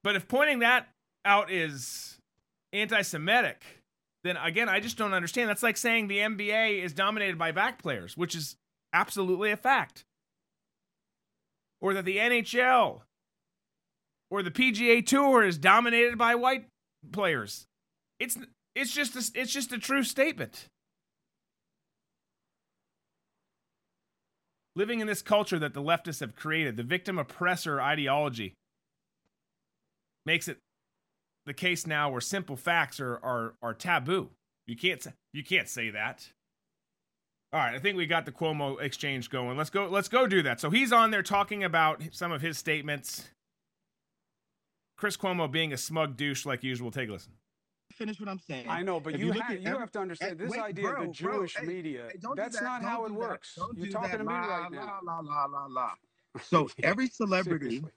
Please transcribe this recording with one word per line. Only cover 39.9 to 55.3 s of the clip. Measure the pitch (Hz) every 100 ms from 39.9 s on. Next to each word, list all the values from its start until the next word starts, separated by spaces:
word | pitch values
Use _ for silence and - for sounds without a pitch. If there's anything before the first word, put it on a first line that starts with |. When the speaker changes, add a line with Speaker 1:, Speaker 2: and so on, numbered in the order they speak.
| 202 -
Speaker 1:
go | 247
do | 247 185
that. | 139 -
So | 151
he's | 220 262
on | 233 226
there | 208
talking | 180 202 202 208
about | 185 165 156 156 160
some | - 175
of | 151
his | 160 147
statements. | - 151 147 147 - - - _ _ _ _ _ _ _ _ _ _ _ _ _ _ _ _ -
Chris | 208 185
Cuomo | 190 180 156
being | 156 160
a | 127
smug | - 160 156
douche | 120 143 131
like | 143 123
usual. | 131 123 120
Take | 135 117
a |
listen. | 95 - _ _ _ _ _ _
Speaker 2:
Finish | - 214 196
what | 202
I'm | 190
saying. | - 135 120
Speaker 3:
I | 165
know, | 190 170
but | 151
Speaker 2:
If | 147
Speaker 3:
you | 156
Speaker 2:
you |
look | -
Speaker 3:
ha-, | -
Speaker 2:
at | 190
Speaker 3:
you | 185
Speaker 2:
every, | -
Speaker 3:
have | 233
to | 214
understand, | 262 165 196
Speaker 2:
and | 165
Speaker 3:
this | 214
Speaker 2:
wait, | 233
Speaker 3:
idea | 214 180 196
of |
Speaker 2:
bro, | 277
Speaker 3:
the | 170 160
Speaker 2:
bro, | 180
Speaker 3:
Jewish | 208 175 -
Speaker 2:
hey, |
Speaker 3:
media, | 170 185 156 127 117
Speaker 2:
hey, | 190
don't | 220
do | 277
Speaker 3:
that's | 226 226
Speaker 2:
that. |
Speaker 3:
not | 247 247
Speaker 2:
Don't | 233
Speaker 3:
how | 233
it | -
Speaker 2:
do |
that. | -
Speaker 3:
works. | 466 - -
Speaker 2:
Don't | - - 208
Speaker 3:
You're | 196
Speaker 2:
do |
Speaker 3:
talking | 208 233
Speaker 2:
that. | 220
Speaker 3:
to |
me | 214
Speaker 2:
La, | 175
Speaker 3:
right | 175 180 175
Speaker 2:
la, | 143
Speaker 3:
now. | 208 196
Speaker 2:
la, | 175 165
la, | 151